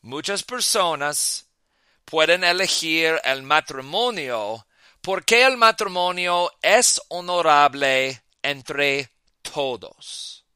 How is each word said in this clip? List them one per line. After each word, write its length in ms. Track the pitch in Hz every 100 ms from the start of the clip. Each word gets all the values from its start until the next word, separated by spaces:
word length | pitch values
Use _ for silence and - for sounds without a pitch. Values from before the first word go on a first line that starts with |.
muchas 400 | 110 139 165 202
personas 1040 | - 247 214 220 180 151 143 147 - - _ _ _ _ _ _ -
pueden 380 | 156 156 180
elegir 760 | 175 175 185 - 160 160 160 160
el 180 | - 135
matrimonio 1300 | 135 151 - 135 135 175 247 208 135 120 104 113 _ _ _ _
porque 440 | - 190 - 226 262
el 120 | 254
matrimonio 920 | 226 220 202 180 180 180 180 175 175 _
es 400 | 165 220 247 - -
honorable 1120 | 175 175 180 160 147 143 139 139 131 131 131 _ _
entre 680 | 135 139 127 143 143 139 135 _ _ _
todos. 1040 | - - 135 117 - _ - - - - _